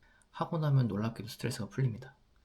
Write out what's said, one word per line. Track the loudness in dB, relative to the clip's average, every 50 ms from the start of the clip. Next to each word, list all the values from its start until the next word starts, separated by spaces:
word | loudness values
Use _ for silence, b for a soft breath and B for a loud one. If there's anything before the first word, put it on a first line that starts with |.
| b b b b b b
하고 | -8 -6 -4 -2 0 0
나면 | 2 4 6 6 6 4
놀랍게도 | 2 0 0 -2 -2 -4 -8 -10
스트레스가 | -8 -6 -4 -4 -4 -4 -6 -6
풀립니다. | -2 0 0 0 -2 -4 -10 -14 -18 _ _ _ _ _ _